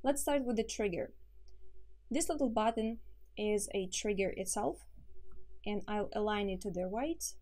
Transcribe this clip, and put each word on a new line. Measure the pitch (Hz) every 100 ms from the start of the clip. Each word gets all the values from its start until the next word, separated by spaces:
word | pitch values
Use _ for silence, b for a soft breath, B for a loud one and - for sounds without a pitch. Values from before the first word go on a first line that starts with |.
Let's | 254 285
start | - 285
with | 247 220
the |
trigger. | 226 - 208 170 - - - - - - - - - - -
This | 254 339
little | 311 262
button | 220 220 226 220 226 - - -
is | - 208 208 202
a | 202 185
trigger | - 214 196 190 -
itself, | 190 214 262 - - - - - - - - -
and | 208 208 -
I'll | 208 202
align | - 208 208 202
it | 185
to | 202
the | 175
right | 185 214 294 339 - -